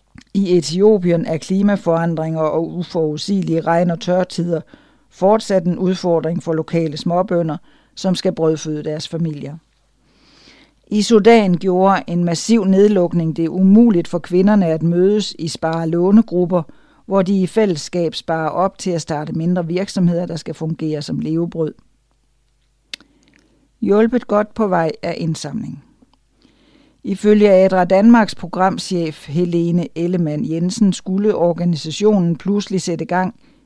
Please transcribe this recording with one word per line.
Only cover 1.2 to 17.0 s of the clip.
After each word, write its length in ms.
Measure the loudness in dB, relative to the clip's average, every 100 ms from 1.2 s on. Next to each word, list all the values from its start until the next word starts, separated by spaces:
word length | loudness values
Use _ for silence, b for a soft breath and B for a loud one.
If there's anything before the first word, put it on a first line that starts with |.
| -2
er 100 | -6
klimaforandringer 1040 | -2 0 2 0 0 0 0 -4 -4 -2
og 280 | -2 -2 -4
uforudsigelige 920 | -6 -6 -4 -4 -4 -4 -4 -2 -2
regn- 300 | 0 0 0
og 100 | -2
tørtider 600 | -2 -2 -2 -4 -4 -4 -6 b b b b
fortsat 540 | -2 2 2 0 -2
en 140 | 0 -2
udfordring 640 | -2 -2 0 0 -2 -4
for 100 | -4
lokale 440 | -4 -2 -2 -2 -4
småbønder, 600 | -2 -2 0 -2 -2 -6 b b b
som 200 | b -4
skal 180 | -2 -2
brødføde 500 | 0 0 -2 -4 -8
deres 260 | -8 -8 -8
familier. 480 | -6 -6 -6 -12 -16 _ _ _ _ b b b b b b b b b
I 120 | -2
Sudan 520 | 4 6 8 6 4
gjorde 480 | 0 0 2 2 2 -2
en 180 | -2
massiv 400 | -2 -2 0 2
nedlukning 720 | 4 4 4 4 0 0 -2 -2
det 120 | -2
umuligt 600 | 2 6 8 6 4 0
for 100 | -6
kvinderne 480 | -2 2 4 4 2
at 160 | 0
mødes 520 | 0 2 2 2 -2 -8
i 100 | -10
spare-lånegrupper, 1120 | -6 -4 -4 -2 0 4 4 4 0 0 -2 -4 b b b